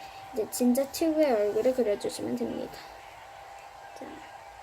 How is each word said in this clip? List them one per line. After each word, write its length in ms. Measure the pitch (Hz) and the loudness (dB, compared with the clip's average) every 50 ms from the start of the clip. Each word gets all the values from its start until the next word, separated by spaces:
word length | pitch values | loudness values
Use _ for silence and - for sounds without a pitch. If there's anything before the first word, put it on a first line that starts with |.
| - - - - - - - | -10 -14 -14 -16 -16 -6 -4
이제 140 | 220 208 - | -4 -4 -2
진짜 400 | - - 247 247 247 269 277 269 | 0 4 6 6 6 6 4 0
튜브의 400 | - - 330 320 302 311 311 277 | 0 2 2 4 6 6 6 6
얼굴을 440 | 233 208 208 208 196 214 226 254 254 | 6 6 4 4 4 4 4 4 4
그려주시면 600 | 254 233 208 202 202 - 208 - - 214 233 247 | 4 4 4 2 2 0 -4 -4 -4 -2 -2 -2
됩니다. 380 | 240 233 226 - - - - - - - - - - - - - - - - - - - - - - - - - - - - - | -2 -2 -2 -2 -4 -6 -8 -10 -12 -14 -14 -16 -16 -16 -18 -18 -18 -18 -18 -18 -18 -16 -16 -16 -16 -16 -16 -16 -18 -16 -16 -14
자, 80 | - - - - - - - - - - - - - | -14 -14 -14 -14 -14 -16 -16 -16 -16 -16 -18 -18 -18